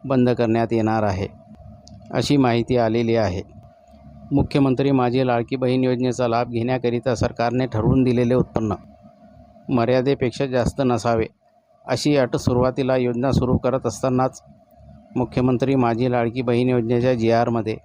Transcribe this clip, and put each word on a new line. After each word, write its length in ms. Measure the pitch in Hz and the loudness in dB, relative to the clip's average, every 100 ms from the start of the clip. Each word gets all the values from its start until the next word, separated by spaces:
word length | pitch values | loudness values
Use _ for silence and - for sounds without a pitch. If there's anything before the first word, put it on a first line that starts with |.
बंद 260 | 131 135 123 | 0 2 4
करण्यात 420 | 120 117 113 113 | 4 2 2 2
येणार 300 | 117 110 110 | 0 0 2
आहे, 240 | 107 95 98 - - - - - - - - | 0 -2 -6 -8 -20 -20 -20 -20 -20 -20 -6
अशी 260 | - 120 143 | -4 0 2
माहिती 400 | 127 117 117 123 | 4 2 0 0
आलेली 380 | 113 113 117 113 | 2 0 2 2
आहे. 260 | 104 92 - - - - - - - - - | 0 -4 -10 -20 -20 -20 -20 -20 -20 -20 -4
मुख्यमंत्री 580 | 139 - 147 139 127 139 | -2 0 2 2 2 2
माझी 360 | 135 127 127 127 | 2 2 0 0
लाडकी 300 | 117 117 131 | 0 -2 -4
बहीण 280 | 127 131 | -2 0
योजनेचा 440 | 127 123 127 120 123 | 0 0 -2 -2 0
लाभ 220 | 117 120 | 0 -2
घेण्याकरिता 640 | 117 117 131 120 120 123 | -4 -2 -2 -2 -2 -2
सरकारने 520 | 113 123 - 117 123 127 | -2 -2 -2 -2 -2 -2
ठरवून 360 | 110 113 131 | -2 0 2
दिलेले 320 | 127 120 123 | 2 2 2
उत्पन्न 400 | 123 120 - 110 98 - - - _ - - - - - | 0 0 -4 -4 -6 -10 -20 -20 _ -20 -20 -20 -20 -4
मर्यादेपेक्षा 800 | 131 117 131 127 139 127 - 139 | -2 2 2 0 -2 -2 -4 -4
जास्त 340 | 127 113 - | 0 -2 -2
नसावे, 460 | 131 120 120 117 110 _ _ _ _ _ - | -2 0 0 -2 -2 _ _ _ _ _ -6
अशी 300 | 127 151 147 | -2 0 2
अट 200 | 123 147 | 0 0
सुरुवातीला 600 | - 123 127 127 127 131 | 0 2 0 0 0 0
योजना 360 | 123 120 135 | 0 -2 0
सुरू 240 | 127 123 123 | 0 0 0
करत 300 | 127 127 123 | 0 -2 -4
असतानाच 560 | - 131 127 131 - - - _ - - - - - | -4 -2 0 -2 -4 -20 -20 _ -20 -20 -20 -10 -4
मुख्यमंत्री 580 | 123 - 127 127 131 | -4 0 0 2 0
माझी 360 | 135 120 113 127 | 2 2 0 0
लाडकी 320 | 123 117 120 | 0 -2 -2
बहीण 260 | 123 120 123 | 0 0 2
योजनेच्या 460 | 123 113 120 127 | 0 0 0 2
जीआरमध्ये 640 | 127 113 117 120 117 107 110 | 2 2 2 2 0 -4 -8